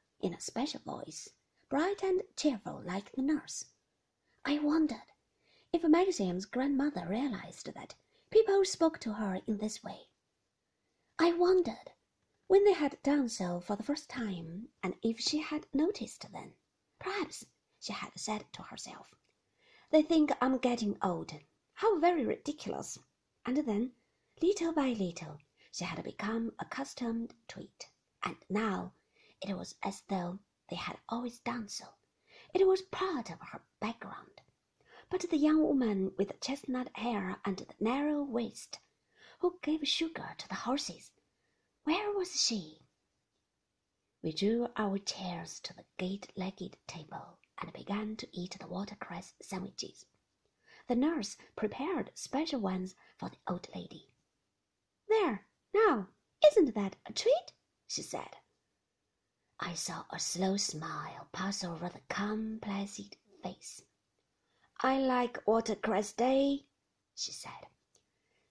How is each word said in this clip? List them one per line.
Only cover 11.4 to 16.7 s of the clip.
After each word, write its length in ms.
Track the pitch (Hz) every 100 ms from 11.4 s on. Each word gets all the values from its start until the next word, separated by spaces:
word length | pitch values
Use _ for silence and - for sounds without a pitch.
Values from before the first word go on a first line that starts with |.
| 349 370 302 220 - - _ _ _ _ -
when 160 | 392
they 100 | 403
had 280 | 349 285 -
done 240 | 277 294 247
so 320 | - 180 175
for 160 | - 208
the 80 |
first 260 | 220 294 -
time, 600 | 254 220 175 160 175 233 -
and 160 | 185 -
if 180 | 226 226
she 200 | - 302
had 280 | 311 302 -
noticed 580 | 269 330 - - - -
then. 240 | - - - _